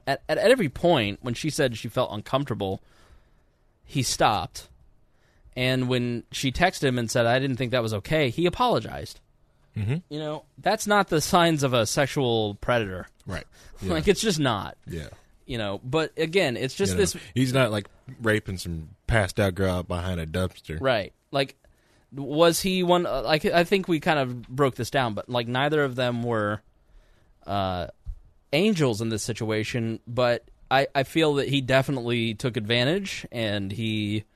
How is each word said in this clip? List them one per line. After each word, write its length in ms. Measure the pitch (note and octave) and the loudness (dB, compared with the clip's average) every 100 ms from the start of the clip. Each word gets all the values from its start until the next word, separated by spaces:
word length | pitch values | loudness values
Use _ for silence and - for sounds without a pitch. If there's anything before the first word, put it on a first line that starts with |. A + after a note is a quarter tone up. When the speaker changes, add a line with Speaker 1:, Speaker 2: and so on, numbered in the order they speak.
| - | -2
Speaker 1:
at, 160 | C#3 - | -4 -2
at 80 | D#3 | 2
every 320 | G3+ C4 D#3 | 4 4 2
point 500 | - F3 D#3 G#2 G2+ | 0 2 4 2 -2
when 120 | B2 | -6
she 160 | A#2 D#3 | -6 -4
said 260 | D3+ C3+ A2+ | 0 0 -2
she 120 | A#2+ | -6
felt 200 | C3 B2 | -2 -2
uncomfortable, 680 | G#2 - C3+ C#3+ G2+ G2 F#2+ - _ - - _ _ _ _ _ _ | -4 -4 -2 -2 -4 -4 -6 -10 _ -20 -20 _ _ _ _ _ _
he 180 | - C#3+ | -8 -4
stopped. 640 | A#2+ - C#3+ G2+ E2+ - - - - _ _ _ _ _ - - | -2 2 2 2 -4 -10 -20 -20 -20 _ _ _ _ _ -12 -2
And 300 | B2+ C3 B2+ | 0 0 0
when 340 | B2+ A#2+ A#2+ - | 0 0 -4 -8
she 200 | - C#3 | -4 -2
texted 320 | - F3 - | 2 0 2
him 140 | C#3+ B2 | 0 0
and 140 | A2+ | 0
said, 140 | B2+ A#2 | 2 4
"I 140 | C3 | 2
didn't 180 | C3+ B2+ | 0 -2
think 140 | B2+ | -2
that 100 | B2+ | 0
was 100 | A2+ | 0
okay," 360 | G#2+ - D#3 D#3+ | -4 0 0 2
he 160 | D3+ F3 | 2 0
apologized. 720 | F3 B3 D#3 G#2+ C2+ - - _ _ _ _ _ A2 | 2 2 2 -2 -8 -12 -16 _ _ _ _ _ -6
Speaker 2:
Mm-hmm. 220 | G#2+ D#3 - | -2 -4 -6
Speaker 1:
You 100 | D3 | -8
know, 240 | D3+ D3+ - - | -8 -8 -12 -6
that's 300 | F#3 G#3+ G#3 | -2 0 2
not 220 | G#3 F#3+ | 2 4
the 100 | D#3+ | 0
signs 420 | - F#3 E3+ D#3 | 4 4 6 4
of 100 | C#3 | 2
a 120 | A#2+ G#2+ | 2 2
sexual 720 | - C3+ D3+ B2+ A2+ G#2+ G2+ | 2 0 0 2 2 0 -2
predator. 520 | - B2 G2+ F#2 - _ - | 0 0 0 -6 -12 _ -10
Speaker 2:
Right. 180 | F2+ - | -10 -10
Speaker 1:
<laughs> 60 | - - - | -18 -20 -8
Speaker 2:
Yeah. 100 | F#2+ | -4
Speaker 1:
Like, 160 | E3 G3+ | 0 2
it's 140 | F#3 | 2
just 180 | A3 D#3 | 2 2
not. 380 | C#3 G#2 D#2+ - - | 0 0 -6 -12 -12
Speaker 2:
Yeah. 220 | E2 D2 - _ _ - | -10 -12 -16 _ _ -10
Speaker 1:
You 120 | A#2+ | -6
know, 240 | G#2 G2 | -6 -6
but 300 | B2+ D#3+ D#3 - | -4 -2 -2 -2
again, 380 | D#3+ F#3+ D#3 A#2 | -2 2 0 0
it's 180 | C3 | -4
just 180 | - G3 | -2 0
Speaker 2:
You 20 | F#2 | 2
know, 60 | |
Speaker 1:
this 160 | F3+ - - | 0 -2 -4
Speaker 2:
he's 180 | A#2+ C3 | 0 2
not, 160 | C3 B2 | 4 2
like, 200 | G#2 G2 - - B2+ | 0 -6 -14 -20 -4
raping 360 | A2+ G#2+ - F2+ | 0 0 0 -8
some 300 | F2 E2 D#2 - - | -8 -8 -10 -10 0
passed 320 | A2+ F#2 - | 2 2 2
out 160 | G2 | 0
girl 220 | F2+ F#2+ F2+ | 2 0 0
out 80 | E2 | -4
behind 320 | F2 F2+ F2+ | -4 -4 -4
a 40 | D#2+ | -4
dumpster. 540 | F2+ F#2 - - D#2 | -2 -4 -6 -12 -4
Speaker 1:
Right. 320 | C3 A#2 F#2+ - _ | 0 0 -2 -12 _
Like, 240 | C#3 C#3 - _ _ _ _ _ | -4 -4 -8 _ _ _ _ _
was 480 | C#3 C#3 D3 E3+ E3 | -10 -2 4 4 4
he 220 | F#3+ F#3 | 2 2
one, 220 | F3 F3 E3 | 4 2 2
uh, 160 | B2+ | -2
like, 200 | A2+ D#3 | 0 0
I 220 | G#3 E3+ F3 | 2 2 4
think 240 | G3+ F#3 | 2 2
we 100 | F3+ | 0
kind 180 | F3 D3+ | 2 0
of 260 | C3 B2 A#2 | 0 -4 -6
broke 280 | B2+ C#3 - | 0 2 0
this 140 | A#2 | -2
down, 240 | C#3+ A#2+ | 0 0
but, 140 | G2+ - | -2 -4
like, 220 | B2 A#2 | -4 -2
neither 340 | B2+ D3 D3+ | 0 2 2
of 120 | C#3 B2 | 0 0
them 260 | B2 A#2+ | -2 -2
were, 380 | A#2+ A2+ G#2 G#2+ - _ _ - _ _ _ _ - | -2 0 0 -4 -8 _ _ -20 _ _ _ _ -6
uh, 420 | G2+ F#2+ F2 D#2+ - - - - _ _ | -2 -2 -2 -6 -10 -14 -14 -16 _ _
angels 480 | D3 G#3+ F#3 C#3 G#2+ | 0 2 2 2 0
in 80 | A2+ | -2
this 140 | A2 | -4
situation, 760 | - A2 A2 G#2+ G#2+ B2+ A2+ A2+ - | -4 -4 -2 -2 -2 -4 -4 -6 -6
but 380 | B2 B2 A#2+ - - - | 0 2 0 -4 -16 0
I, 160 | C3 C#3 C#3+ | 2 2 0
I 80 | |
feel 300 | C3+ D#3+ D#3 C#3+ | -2 2 2 2
that 140 | B2+ | 0
he 100 | C#3 | 0
definitely 720 | B2 C3 C3 C3+ A#2 A#2+ A2+ | 2 2 2 -2 0 0 0
took 220 | G#2+ B2+ A2+ | -2 -4 -2
advantage, 720 | G#2 A#2+ B2+ F#3+ F#3+ - - | 0 2 2 0 -4 -10 -10
and 440 | A#2+ A2 G#2 G2 | -6 -2 -2 -4
he 500 | G2 A2 G#2+ G#2 G#2+ - | -4 -4 -2 -2 -4 -6